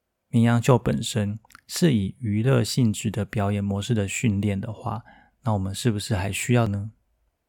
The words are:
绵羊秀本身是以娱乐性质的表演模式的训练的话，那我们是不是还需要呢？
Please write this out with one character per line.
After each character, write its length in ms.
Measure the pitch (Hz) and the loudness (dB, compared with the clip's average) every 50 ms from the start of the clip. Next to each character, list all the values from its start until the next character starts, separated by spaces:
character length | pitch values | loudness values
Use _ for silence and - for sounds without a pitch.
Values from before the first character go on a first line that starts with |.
| _ _ _ _ _ _ | _ _ _ _ _ _
绵 140 | - 117 | 2 4
羊 180 | 113 117 120 120 | 4 4 4 4
秀 160 | 117 - 127 | 4 4 4
本 240 | 117 - - 113 - | 4 4 0 -2 -2
身 380 | 113 - - 110 101 101 104 110 _ _ - - _ - | -4 -4 -2 -2 -2 -2 -4 -8 _ _ -20 -20 _ -10
是 260 | - - 175 165 127 | -4 2 2 4 4
以 220 | 104 98 90 - - | 2 0 -2 -4 -6
娱 240 | 123 104 104 107 | -4 -2 0 0
乐 220 | 113 135 135 117 107 | 2 2 2 2 2
性 280 | - - 143 123 110 | 0 0 2 2 2
质 200 | 101 - - 113 | 2 0 -4 -4
的 120 | 92 110 101 | -2 -4 -4
表 280 | - - 110 101 98 | -4 -2 -2 0 0
演 100 | 104 101 | 0 -2
模 180 | 101 101 98 101 | -2 -2 -2 -2
式 140 | 101 - 123 | -2 -2 0
的 140 | 107 98 98 | 0 0 -2
训 320 | - - - 120 98 98 | -2 -2 0 0 2 2
练 200 | 101 104 98 98 | 0 0 0 -2
的 120 | - 110 | -4 -8
话， 320 | 107 - - 110 107 113 - - - - _ _ _ _ - | -10 -8 -8 -8 -8 -8 -10 -16 -20 -20 _ _ _ _ -2
那 80 | 113 | -2
我 60 | 107 98 | 0 0
们 140 | 95 95 | -2 -4
是 200 | 95 - - 120 | -4 -2 0 0
不 60 | 104 104 | 0 0
是 160 | - - 113 | -2 -4 -2
还 160 | 90 95 101 | -2 -2 -4
需 220 | 95 - - - 120 | -4 -4 0 2 2
要 120 | 123 113 | 2 2
呢？ 240 | 107 101 101 101 110 - _ _ _ _ _ _ _ _ _ _ | 2 0 -4 -6 -8 -12 _ _ _ _ _ _ _ _ _ _